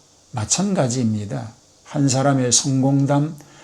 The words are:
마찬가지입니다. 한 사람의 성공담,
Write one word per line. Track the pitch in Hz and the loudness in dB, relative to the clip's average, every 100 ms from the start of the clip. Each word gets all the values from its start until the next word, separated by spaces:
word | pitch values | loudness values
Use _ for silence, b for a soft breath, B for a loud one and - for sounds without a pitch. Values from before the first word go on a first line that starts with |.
| _ _ _ | _ _ _
마찬가지입니다. | 117 107 - 202 190 127 131 113 107 101 117 110 - _ _ | -8 -4 -2 0 0 0 0 0 -2 -4 -8 -10 -16 _ _
한 | - 147 139 | -10 0 0
사람의 | 131 139 135 123 | 2 2 2 2
성공담, | 117 143 131 135 139 139 143 151 - B B | 0 0 0 2 2 2 0 0 -8 B B